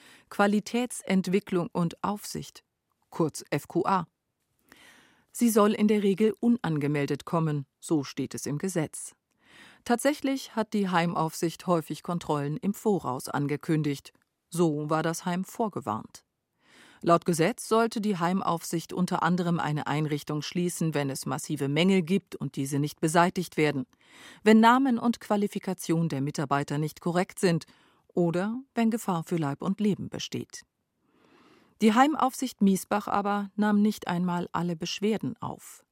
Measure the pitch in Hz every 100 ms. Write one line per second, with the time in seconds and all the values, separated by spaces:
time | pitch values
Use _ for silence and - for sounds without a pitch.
0 | - - _ - 202 208 - 233 247 -
1 | - 190 185 196 - 180 - - 170 -
2 | 185 208 - 156 143 - _ _ _ _
3 | _ - 156 - - 147 - 175 - 190
4 | 170 _ _ _ _ _ _ - - -
5 | _ _ _ - 233 214 208 208 214 208
6 | 196 190 220 - 233 233 170 151 143 147
7 | 143 143 - 170 160 147 135 _ - 160
8 | 135 - 123 - - 147 190 175 156 -
9 | - - _ _ _ - - - - 240
10 | 277 302 269 269 - - 214 208 190 180
11 | 170 156 160 - 170 - - 170 - 160
12 | - 175 - 147 143 156 196 - 220 180
13 | 131 127 - 139 143 143 - 156 147 139
14 | - _ _ _ _ 165 170 147 151 156
15 | 160 160 180 175 190 - 214 123 113 107
16 | - - _ _ _ _ _ - - _
17 | - 170 - 165 165 - - 220 233 233
18 | 208 175 170 190 - 170 - 165 - -
19 | 180 180 165 180 170 170 151 151 - 147
20 | 151 147 - 151 - 175 175 - 160 147
21 | 139 131 - 135 - 147 139 147 185 190
22 | 160 190 - - 143 - 135 143 147 -
23 | 160 170 175 185 170 - 151 143 127 _
24 | _ - - - 214 220 226 254 269 226
25 | 247 - - 208 202 202 - 185 - 165
26 | 165 135 143 160 139 139 143 147 156 -
27 | 175 170 196 - 185 165 - _ _ _
28 | _ - 170 175 202 240 269 - 226 226
29 | - 170 - 170 143 139 - 196 208 170
30 | - - - 120 - - - _ _ _
31 | _ _ _ _ _ _ _ _ 214 214
32 | 285 302 254 - 254 - 196 190 - 208
33 | - 202 202 208 202 208 208 208 214 -
34 | - 180 180 175 - 170 175 165 175 -
35 | 202 208 127 - - - - - _